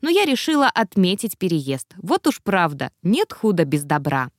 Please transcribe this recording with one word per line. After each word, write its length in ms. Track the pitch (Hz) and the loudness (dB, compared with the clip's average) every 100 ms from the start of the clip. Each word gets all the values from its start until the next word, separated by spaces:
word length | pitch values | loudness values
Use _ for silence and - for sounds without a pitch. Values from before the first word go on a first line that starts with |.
но 80 | 294 | 2
я 160 | 339 | 2
решила 440 | 381 254 - 302 277 | 2 0 0 2 2
отметить 680 | - 226 - 180 196 220 - | 2 -2 2 2 0 -6 -4
переезд. 580 | 190 165 135 135 - - | -2 -2 -2 -6 -8 -16
Вот 280 | 165 381 330 | -2 0 0
уж 140 | 240 | -2
правда, 480 | - 190 170 143 135 _ | 0 0 0 -2 -10 _
нет 300 | 170 240 427 | -2 0 0
худа 320 | - 220 180 | -2 0 2
без 200 | 156 147 | 2 0
добра. 460 | 143 151 143 139 127 | 0 -2 0 -4 -4